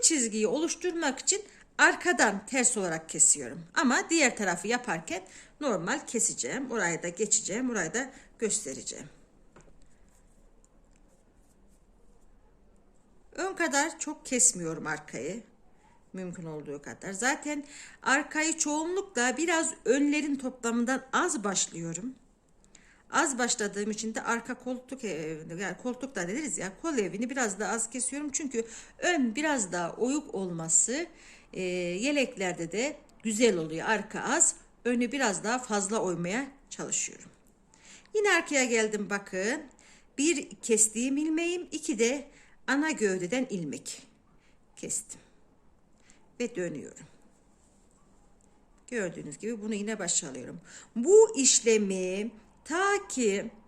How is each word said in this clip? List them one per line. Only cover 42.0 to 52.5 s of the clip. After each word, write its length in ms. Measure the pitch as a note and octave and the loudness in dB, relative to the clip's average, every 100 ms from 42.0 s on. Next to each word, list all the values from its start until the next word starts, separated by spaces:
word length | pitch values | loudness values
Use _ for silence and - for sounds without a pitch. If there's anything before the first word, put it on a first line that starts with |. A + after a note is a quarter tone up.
| A#3 C#4 - - - - - | 2 0 -6 -20 -20 -12 -2
ana 240 | C#4 D#4 | 0 0
gövdeden 560 | A3+ G#3 F#3 F3 B3+ B3+ | 2 0 0 -2 -2 -2
ilmek 580 | F#3 D3+ - - - - _ _ - _ - _ - | -4 -6 -8 -10 -14 -16 _ _ -20 _ -20 _ -14
kestim. 440 | - - - - - _ _ _ _ _ _ _ - - - - | -6 -6 -8 -18 -20 _ _ _ _ _ _ _ -20 -20 -18 -6
Ve 160 | A#3+ F3+ | -4 -2
dönüyorum. 500 | F3 D3 E2 - D#3 - - _ _ _ _ _ _ _ - - - _ - _ _ _ - | -4 -6 -12 -16 -20 -20 -20 _ _ _ _ _ _ _ -20 -20 -20 _ -20 _ _ _ -8
Gördüğünüz 500 | B3 F3+ E3+ D3 D3+ | -4 -4 -6 -12 -10
gibi 240 | G#3+ A#3 | -8 -6
bunu 120 | G#3+ | -6
yine 260 | G#3 G#3 G#3+ | -4 -4 -4
başa 300 | F3 - D#3 | -2 -2 -2
alıyorum. 320 | B2+ A#2+ E3+ - - - A3+ | -10 -12 -14 -18 -20 -10 -2
Bu 420 | C4+ G#4+ A4 A4 | 10 10 10 8
işlemi 920 | B3+ - A3+ A3 G3+ F#3+ F#3 F#3+ A3+ - - | 6 6 6 6 4 0 -2 -2 -4 -8 -20